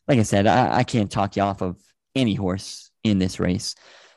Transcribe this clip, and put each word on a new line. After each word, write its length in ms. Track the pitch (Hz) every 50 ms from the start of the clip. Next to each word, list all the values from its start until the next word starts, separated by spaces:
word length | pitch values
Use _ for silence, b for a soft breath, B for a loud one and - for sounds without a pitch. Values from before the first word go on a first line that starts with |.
| b
like 120 | - 143 117
I 20 | 107
said, 240 | - - 101 101
I, 320 | 110 87 123 123 76 57 104
I 60 | 127
can't 260 | - - 123 104 92
talk 260 | - - 98 98 -
you 60 | 101 98
off 180 | 101 98 -
of 160 | 95 92 90 - _ _ _ _ _ _ -
any 200 | 135 131 113 95
horse 560 | 98 101 90 90 98 - - - - - - _ _ -
in 160 | 113 104 95
this 220 | 92 92 - -
race. 340 | 90 90 90 101 - - - b b b b b b b b